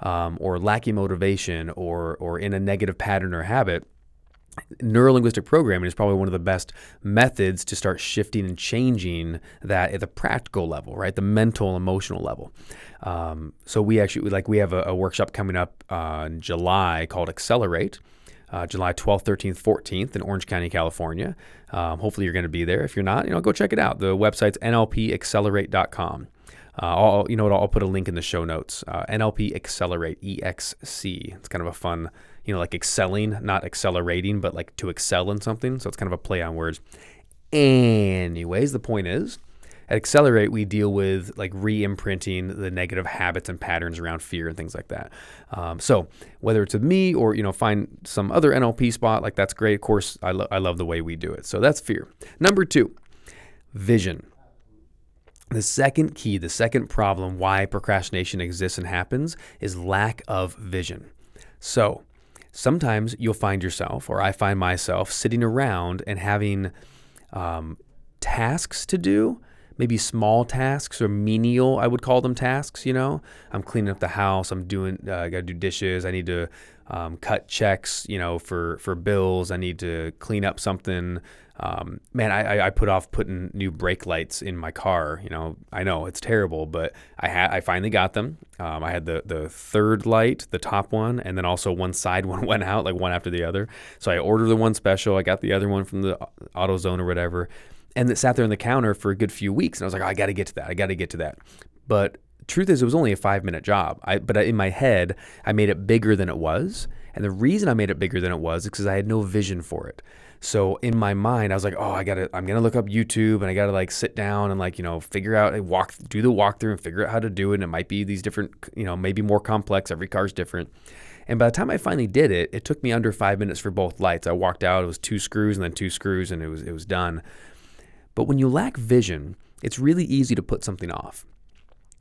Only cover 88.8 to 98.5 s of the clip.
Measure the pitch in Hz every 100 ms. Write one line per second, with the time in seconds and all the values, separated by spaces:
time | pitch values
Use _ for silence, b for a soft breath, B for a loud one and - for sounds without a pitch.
88.8 | 82 87 80 80 - 80 76 - - 104
89.8 | 107 110 113 110 117 - - 90 - 101
90.8 | - 110 110 123 90 92 90 90 98 90
91.8 | 92 87 95 92 95 92 120 107 92 107
92.8 | 80 90 92 87 90 87 82 95 107 B
93.8 | B B - 87 90 110 113 110 113 107
94.8 | 98 95 110 95 92 98 104 98 101 98
95.8 | 98 98 95 - - - - 87 95 92
96.8 | 92 90 90 87 87 87 87 B B B
97.8 | B 123 123 113 127 123 110